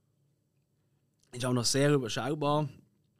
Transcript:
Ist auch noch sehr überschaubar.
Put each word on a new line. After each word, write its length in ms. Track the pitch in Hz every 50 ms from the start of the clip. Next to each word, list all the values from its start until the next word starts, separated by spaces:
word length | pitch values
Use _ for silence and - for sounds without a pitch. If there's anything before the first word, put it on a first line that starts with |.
| _ _ _ _ _ _ _ _ _ _ _ _ _ _ _ _ _ _ _ _ _ _ _ _ _ _ -
Ist 120 | 123 123
auch 80 | 127 127
noch 120 | 123 113
sehr 280 | - - 135 139 147 147
überschaubar. 760 | 139 123 107 - 131 110 131 165 156 139 143 147 151 156 143 - - - _ _ _ _ _ _ _